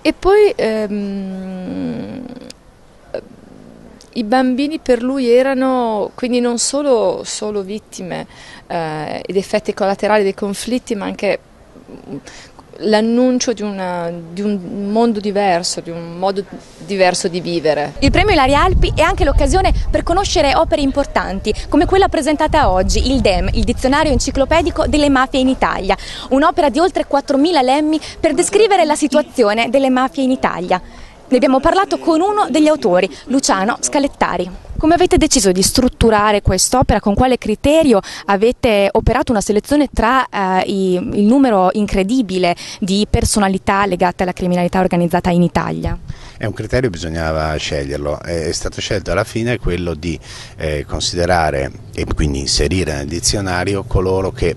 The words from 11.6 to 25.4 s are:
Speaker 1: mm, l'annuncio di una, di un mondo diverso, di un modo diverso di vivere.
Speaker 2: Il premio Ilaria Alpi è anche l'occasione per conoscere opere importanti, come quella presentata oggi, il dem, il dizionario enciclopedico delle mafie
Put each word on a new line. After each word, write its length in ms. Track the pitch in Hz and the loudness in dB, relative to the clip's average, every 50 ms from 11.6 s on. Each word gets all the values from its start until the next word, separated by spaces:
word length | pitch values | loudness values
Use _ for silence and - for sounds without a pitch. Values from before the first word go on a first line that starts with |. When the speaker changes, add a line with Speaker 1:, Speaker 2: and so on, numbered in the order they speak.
| - - - - - - - - - - | -20 -20 -20 -20 -20 -20 -20 -20 -16 -14
Speaker 1:
mm, 80 | - 143 - - - - - - - - - - - - 151 | -16 -16 -16 -18 -20 -20 -20 -20 -20 -20 -20 -20 -16 -6 0
l'annuncio 680 | 208 214 214 220 226 233 240 254 254 254 254 - 254 233 | 0 2 2 2 2 2 2 2 2 2 0 -2 -2 -4
di 80 | 196 | -4
una, 500 | 208 208 202 190 185 180 180 175 170 170 175 175 165 165 | -6 -8 -6 -6 -6 -6 -4 -4 -6 -6 -8 -10 -12 -12
di 100 | 170 185 | -10 -6
un 480 | 202 208 208 196 180 - - 202 202 202 | -4 -2 -4 -4 -6 -8 -8 -6 -6 -2
mondo 300 | 208 226 233 233 220 208 | 0 2 2 2 0 -2
diverso, 600 | 196 208 190 196 208 196 175 170 180 - - 180 | -4 -2 -2 0 2 2 2 0 0 -4 -6 -8
di 100 | - 170 | -10 -10
un 260 | 165 170 170 170 170 | -12 -12 -12 -12 -8
modo 260 | 175 185 196 196 196 196 - - - - - - - | -2 -2 -2 -2 -2 -8 -8 -14 -18 -18 -20 -20 -20
diverso 480 | 156 160 202 190 185 180 180 - - | -10 -6 2 4 4 4 4 0 -4
di 120 | 190 165 180 | -4 -4 -4
vivere. 540 | 156 170 175 170 139 156 147 147 147 - - - | -4 -2 -4 0 0 0 0 0 -2 -4 -4 0
Speaker 2:
Il 100 | 285 277 | 0 2
premio 240 | - 339 370 427 392 | 4 4 4 4 4
Ilaria 300 | 311 262 262 277 285 330 | 4 4 4 4 4 4
Alpi 300 | 381 359 - - 330 - | 2 4 2 2 2 2
è 60 | - | 0
anche 220 | 311 339 392 - 349 | 0 0 2 2 0
l'occasione 480 | 285 277 - 302 277 330 370 370 339 254 - - - | 2 2 2 2 4 2 2 2 2 2 0 0 0
per 100 | - 302 | -2 -2
conoscere 540 | - - 339 370 392 - - 359 285 277 254 | 0 0 0 0 0 0 0 2 2 2 2
opere 260 | - 330 - 330 302 | 2 2 0 0 0
importanti, 720 | 285 269 254 277 277 - - 214 175 180 185 196 - 214 202 - - - | 0 0 0 -2 -4 -2 -4 -4 -4 -4 -6 -4 -4 -4 -4 -4 -4 0
come 160 | - 285 349 | 2 2 2
quella 220 | 339 370 381 392 | 4 4 2 2
presentata 640 | 349 - 330 262 294 302 285 311 302 - 311 269 202 | 2 2 0 0 0 0 0 0 2 2 2 2 4
oggi, 400 | 185 185 190 190 - - - 247 | 2 2 0 0 0 0 0 0
il 100 | 277 262 | 0 2
dem, 280 | 202 214 185 180 - - - | 2 2 2 2 0 0 0
il 120 | 233 208 | 0 0
dizionario 460 | - 240 - - 254 277 294 320 311 | 0 -2 0 0 2 2 2 2 2
enciclopedico 760 | 262 233 - - - 277 269 254 311 330 339 330 - - 302 | 2 0 0 -2 0 0 0 2 2 2 2 0 0 -2 -2
delle 220 | 247 262 302 294 285 | 0 2 2 4 4
mafie 320 | 277 254 262 262 - 269 | 4 2 2 2 0 0